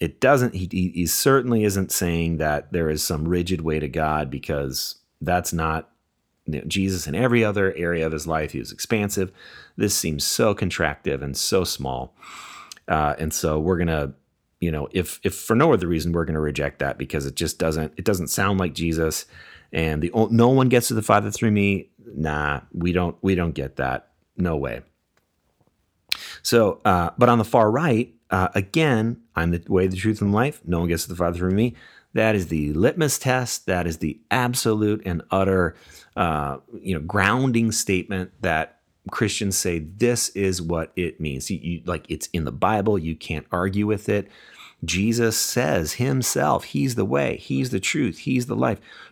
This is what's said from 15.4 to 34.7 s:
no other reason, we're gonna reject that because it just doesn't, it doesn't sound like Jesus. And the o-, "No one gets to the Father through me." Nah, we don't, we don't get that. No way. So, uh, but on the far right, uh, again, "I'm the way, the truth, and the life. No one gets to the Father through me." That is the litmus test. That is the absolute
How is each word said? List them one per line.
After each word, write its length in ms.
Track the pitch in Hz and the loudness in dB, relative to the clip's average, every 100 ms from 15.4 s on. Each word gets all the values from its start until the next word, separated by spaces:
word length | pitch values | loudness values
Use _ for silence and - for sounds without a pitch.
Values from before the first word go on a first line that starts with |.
| - | 0
no 180 | 113 160 | 4 4
other 140 | 113 85 | 4 2
reason, 260 | 82 82 | -2 0
we're 120 | 85 | -2
gonna 160 | 80 78 | 0 -2
reject 380 | 76 71 71 - | -2 -2 -4 -2
that 200 | 69 64 | -4 -4
because 280 | 67 78 69 | -6 -4 -4
it 100 | - | -4
just 220 | 80 - | -4 -2
doesn't, 340 | 80 80 78 - | -2 0 -4 -4
it 80 | |
doesn't 240 | 90 95 82 | -2 0 -2
sound 300 | - 98 95 | 0 0 2
like 160 | 90 | -2
Jesus. 520 | 69 82 80 80 - - - - - - | -2 -2 0 0 -2 -10 -20 -20 -20 -8
And 280 | - 80 76 | -2 -2 -2
the 100 | 85 | -2
o-, 160 | 113 110 | 0 2
"No 200 | 113 120 | 6 6
one 200 | 135 131 | 6 6
gets 200 | 120 - | 4 2
to 60 | |
the 80 | 110 | -2
Father 280 | - 104 104 | 4 4 2
through 200 | - 113 | 0 2
me." 400 | 104 101 98 - _ | 4 4 0 -4 _
Nah, 640 | - 67 78 73 73 71 - | -14 -4 -2 -2 -2 -4 -6
we 200 | 85 87 | -4 0
don't, 240 | 87 87 - | 0 0 0
we 140 | 95 | 0
don't 180 | 90 85 | 2 0
get 240 | 71 67 - | -2 -6 -4
that. 340 | 65 65 _ _ _ - | -4 -4 _ _ _ -4
No 200 | 90 78 | -2 0
way. 260 | 67 57 - _ _ _ _ _ _ _ _ _ _ _ - - - - | -4 -6 -12 _ _ _ _ _ _ _ _ _ _ _ -12 -12 -12 -8
So, 380 | - 117 104 - | 2 6 6 4
uh, 260 | 107 90 85 - | 2 4 2 4
but 100 | 120 | 6
on 100 | 117 | 6
the 60 | |
far 260 | 104 127 107 | 4 4 4
right, 440 | 120 165 110 123 _ - | 4 2 2 0 _ -2
uh, 180 | 95 92 | 0 2
again, 680 | 104 95 160 156 113 113 120 _ | 0 0 2 2 2 0 -2 _
"I'm 160 | - 85 | -2 0
the 120 | 87 - | 0 0
way, 220 | 95 95 | 2 2
the 80 | 92 | 0
truth, 260 | 110 107 | -2 0
and 100 | 101 | 2
the 40 | 104 | 2
life. 260 | 135 - | 0 -2
No 140 | 80 85 | -4 0
one 100 | 85 | 0
gets 140 | 85 | -2
to 60 | - | -4
the 80 | 87 | -2
Father 200 | 87 87 | -2 0
through 140 | 90 | 0
me." 240 | 98 117 117 - - _ | 2 0 -4 -20 -20 _
That 220 | 113 110 104 | 0 2 2
is 100 | 85 | 0
the 260 | 80 73 | -2 -2
litmus 460 | 76 117 180 151 - | 2 2 2 0 0
test. 480 | 131 127 120 - - | 0 0 -2 -6 -2
That 200 | 90 85 | -2 -2
is 100 | 80 | -2
the 220 | 80 73 - | -6 -6 -2
absolute 720 | 120 123 123 117 | 0 0 0 0